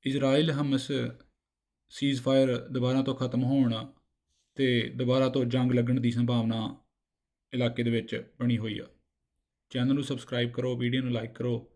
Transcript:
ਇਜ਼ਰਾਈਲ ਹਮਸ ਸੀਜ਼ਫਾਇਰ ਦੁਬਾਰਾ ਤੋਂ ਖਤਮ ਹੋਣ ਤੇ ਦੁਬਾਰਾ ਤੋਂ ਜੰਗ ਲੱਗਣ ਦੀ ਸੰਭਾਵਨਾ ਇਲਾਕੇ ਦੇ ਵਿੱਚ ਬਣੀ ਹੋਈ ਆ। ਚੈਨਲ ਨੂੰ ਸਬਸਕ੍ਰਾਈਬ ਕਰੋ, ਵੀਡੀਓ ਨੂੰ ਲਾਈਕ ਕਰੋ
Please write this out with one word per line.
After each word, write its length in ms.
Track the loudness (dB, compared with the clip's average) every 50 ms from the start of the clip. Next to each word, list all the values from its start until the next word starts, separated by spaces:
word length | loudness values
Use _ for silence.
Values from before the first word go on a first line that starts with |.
| _
ਇਜ਼ਰਾਈਲ 460 | -4 -2 0 2 2 4 4 4 2
ਹਮਸ 400 | 0 0 0 0 0 -2 -2 -2 -4 -4 -4 -6 -8 -12 -20 _ _ _ _ _ _ _ _ _ _ _ _ _ -8
ਸੀਜ਼ਫਾਇਰ 640 | -2 -2 0 0 0 0 2 4 4 4 4 2 -2 -4 -6
ਦੁਬਾਰਾ 340 | -4 -2 0 2 2 2 0
ਤੋਂ 120 | 0 -2
ਖਤਮ 280 | -2 -4 -2 0 0 0
ਹੋਣ 300 | 2 4 4 4 2 2 -2 -6 -12 -16 _ _ _ _ _ _ _ _ _ _ _ _
ਤੇ 120 | 0 2 2 2 2 0 -2 -4
ਦੁਬਾਰਾ 320 | -4 0 2 2 4 2 2
ਤੋਂ 160 | 2 0 0
ਜੰਗ 260 | 2 2 2 2 4 4
ਲੱਗਣ 280 | 2 4 2 2 2
ਦੀ 100 | 2 0
ਸੰਭਾਵਨਾ 520 | 2 2 0 2 2 0 0 0 -2 -2 -4 -6 -8 -12 _ _ _ _ _ _ _ _ _ _ _ _ _ _ -4
ਇਲਾਕੇ 300 | 0 0 0 0 0 0
ਦੇ 80 | 0
ਵਿੱਚ 240 | 0 0 -2 -4 -8 -8 -8 -12 _ _
ਬਣੀ 180 | 0 0 0 0
ਹੋਈ 200 | -2 -4 -6 -8
ਆ। 80 | -10 -14 _ _ _ _ _ _ _ _ _ _ _ _ _ _ _ _ -4
ਚੈਨਲ 220 | -2 0 2 0
ਨੂੰ 100 | 0 0
ਸਬਸਕ੍ਰਾਈਬ 460 | -4 -6 -8 -6 -6 -2 -2 -2 -2
ਕਰੋ, 260 | -2 -4 -4 -4 -2
ਵੀਡੀਓ 260 | -2 -2 -2 0 -2 -2
ਨੂੰ 100 | -2 -2
ਲਾਈਕ 200 | -4 -4 -6 -8
ਕਰੋ 260 | -6 -4 -2 -2 -4 -6 -12 _